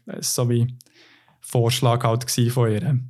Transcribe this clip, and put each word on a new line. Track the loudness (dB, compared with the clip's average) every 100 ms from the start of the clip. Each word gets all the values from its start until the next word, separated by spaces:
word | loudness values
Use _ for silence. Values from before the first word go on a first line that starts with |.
| -14 -8
so | -4 -2 0
wie | 0 0 -4 -18 _ -20 _ _ _
Vorschlag | -4 0 2 2 2 2
halt | 0 -2 -2
gsi | 0 0
von | 2 0
ihr. | 0 0 -2 -2